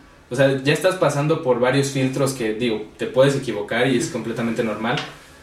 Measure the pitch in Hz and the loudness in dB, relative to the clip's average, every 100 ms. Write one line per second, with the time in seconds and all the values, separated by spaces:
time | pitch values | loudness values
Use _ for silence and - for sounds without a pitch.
0 | - - - 123 135 135 131 160 185 185 | -20 -20 -8 2 2 4 0 2 2 2
1 | 151 139 156 160 170 117 123 135 135 135 | 0 2 0 0 2 2 2 2 0 0
2 | 131 135 131 - 110 107 120 107 107 - | -2 0 -2 0 -4 -2 -2 -2 -6 -8
3 | 113 127 139 131 117 104 - 117 131 120 | -2 4 4 4 -4 -6 -4 0 2 2
4 | - 117 113 113 117 110 113 104 113 - | 0 -4 -6 -4 -2 -2 -2 -2 -2 -4
5 | - - - - | -6 -16 -20 -20